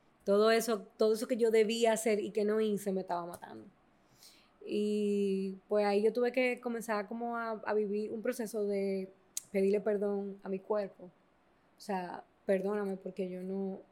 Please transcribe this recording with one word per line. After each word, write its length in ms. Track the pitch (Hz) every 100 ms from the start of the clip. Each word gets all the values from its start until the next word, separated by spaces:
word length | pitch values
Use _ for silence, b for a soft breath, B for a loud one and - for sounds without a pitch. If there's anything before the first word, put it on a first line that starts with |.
| _ _ -
todo 260 | 202 220
eso, 360 | 226 226 226 - -
todo 160 | 214
eso 140 | 220 247
que 100 | 240
yo 140 | 226
debía 420 | 220 214 226 226
hacer 260 | 220 233 208
y 120 | 214
que 120 | 202
no 160 | 208 220
hice 320 | 220 202 202
me 100 | 190
estaba 240 | 185 175 175
matando. 400 | 175 - 220 214 - _ _ B B B B B - -
Y, 920 | 208 208 208 208 202 202 190 190 190 -
pues, 160 | 208 202
ahí 160 | 202
yo 80 | 220
tuve 200 | 226 240
que 280 | 247 254 240
comenzar 480 | 240 226 226 208 202
como 300 | 233 233 233
a, 140 | 226
a 220 | 214 214 214
vivir 360 | 208 208 214
un 100 | 226
proceso 420 | 226 247 214 220 202
de 440 | 202 196 190 190 - _ - -
pedirle 280 | 202 196 208
perdón 580 | 208 208 202 202 202 196
a 60 | 190
mi 100 | 196
cuerpo. 460 | - 214 196 - 180
O 720 | _ _ _ _ _ _ -
sea, 440 | - 190 175 - - _ -
perdóname 520 | 190 190 208 202 190
porque 320 | 185 185 185
yo 140 | 180
no, 360 | 185 196 196 196 -